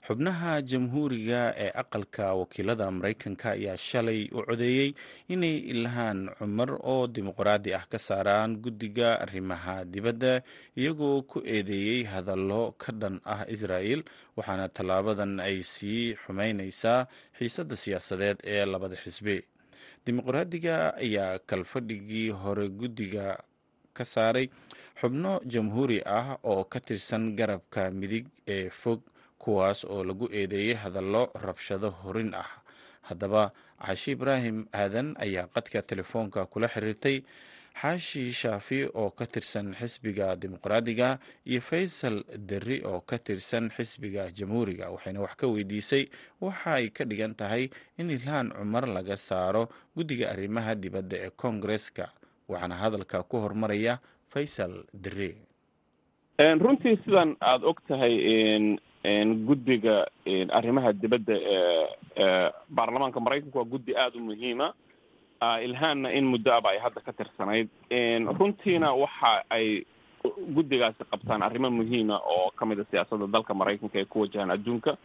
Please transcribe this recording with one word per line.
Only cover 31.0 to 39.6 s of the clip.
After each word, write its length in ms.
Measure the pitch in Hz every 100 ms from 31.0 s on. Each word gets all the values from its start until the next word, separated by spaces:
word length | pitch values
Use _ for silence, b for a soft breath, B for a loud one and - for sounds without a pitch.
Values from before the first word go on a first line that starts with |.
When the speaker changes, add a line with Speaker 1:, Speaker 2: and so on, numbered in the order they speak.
| 95 107 120 -
Speaker 1:
rabshado 560 | 95 87 - 98 104
horin 400 | 92 95 104 110
ah. 140 | 92 92 - - b b b -
Haddaba 400 | 87 98 107 104 b b b
Caashi 280 | - 92 - 127
Ibraahim 480 | 131 135 120 110 110
Aadan 400 | 101 101 107 143 -
ayaa 320 | 101 92 90
qadka 300 | - - 110
telefoonka 600 | - 95 90 113 107 104 92
kula 200 | - 113
xiriirtay 520 | 117 107 107 135 135 131 B B B B -
Xaashi 560 | 143 175 170 151 123
Shaafi 560 | 120 120 104 - 131 139
oo 220 | - 104
ka 120 | - 120
tirsan 400 | 117 - 107